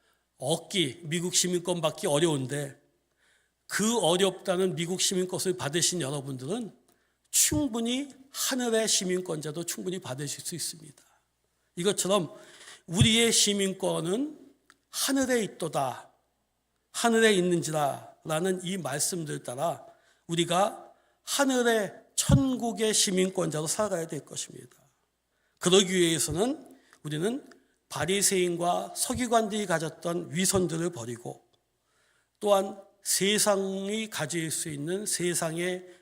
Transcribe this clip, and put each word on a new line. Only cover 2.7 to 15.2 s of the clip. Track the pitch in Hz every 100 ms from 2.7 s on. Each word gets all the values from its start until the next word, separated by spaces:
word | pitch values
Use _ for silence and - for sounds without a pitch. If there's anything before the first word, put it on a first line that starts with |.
| - _ _ _ _ _ _ _ _ -
그 | - 214 233
어렵다는 | 160 180 190 190 - 180 190 151
미국 | 170 185
시민권을 | - 185 185 170 185 123
받으신 | 139 170 160 180
여러분들은 | 135 147 135 131 131 233 208 - _ _ _ _ _
충분히 | - - - 285 226 233 254 285 - -
하늘의 | - - 262 240 220 214
시민권자도 | - 185 180 180 156 151 156
충분히 | 170 - 185 185
받으실 | - 131 143 -
수 | - 165
있습니다. | - 160 151 - _ _ _ _ _ _ _ -
이것처럼 | 190 196 180 202 151 - - - - - -
우리의 | 170 226 226 233
시민권은 | - 208 202 196 190 180 165 165 214 294 - - _ _ _ _
하늘에 | - - 277